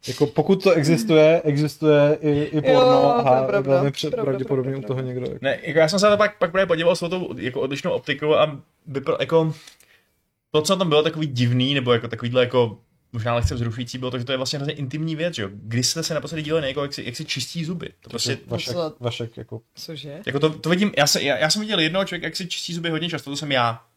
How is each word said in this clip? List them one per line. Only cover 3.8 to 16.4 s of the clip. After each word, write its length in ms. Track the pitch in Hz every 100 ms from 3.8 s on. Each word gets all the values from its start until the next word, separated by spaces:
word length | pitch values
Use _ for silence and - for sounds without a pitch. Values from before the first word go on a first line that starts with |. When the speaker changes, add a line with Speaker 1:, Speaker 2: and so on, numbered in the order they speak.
| 139
Speaker 1:
pře-, 200 | 139 151
Speaker 2:
Pravda, 140 | 226
Speaker 1:
pravděpodobně 460 | 139 131 131 139 127
Speaker 2:
pravda, 140 | 135 131
Speaker 1:
u 20 |
toho 80 | 131
Speaker 2:
pravda. 160 | 131
Speaker 1:
někdo. 140 | 127 123
Jako 60 | -
Speaker 3:
Ne, 140 | 135 131
jako 160 | - 151
já 100 | 160
jsem 100 | 190
se 80 | 208
na 60 |
to 40 | 208
pak, 200 | 208 -
pak 120 | 175
právě 160 | 180 190
podíval 300 | 160 165 175
s 40 |
tou 340 | 170 185 175 123
jako 220 | 117 135
odlišnou 300 | 135 139 180
optikou 440 | - - 139 151
a 240 | 143 151 139 - _ -
vypra-, 280 | 135 135 139
jako 340 | 135 165 160 - - _ _ _ _ _ _ _ _
to, 120 | 151
co 100 | 151
na 60 | 190
tom 100 | 185
bylo 140 | 151
takový 240 | 156 156 156
divný, 480 | 123 123 123 131
nebo 180 | 143 123
jako 160 | 117 117
takovýhle 340 | 110 120 127
jako 360 | 123 127 117 101 _ _ _
možná 220 | 120 113
lehce 200 | 120 113
vzrušující, 440 | 131 117 110 123 127
bylo 120 | 127
to, 80 | 123
že 60 |
to 80 | 120
je 40 | 135
vlastně 220 | 127 151
hrozně 160 | 139
intimní 420 | 147 135 156 160 156
věc, 180 | 170
že 80 | 156
jo? 60 | 98
Kdy 300 | 101 104 117
jste 200 | 123 165
se 120 | 156
naposledy 280 | 151 143 165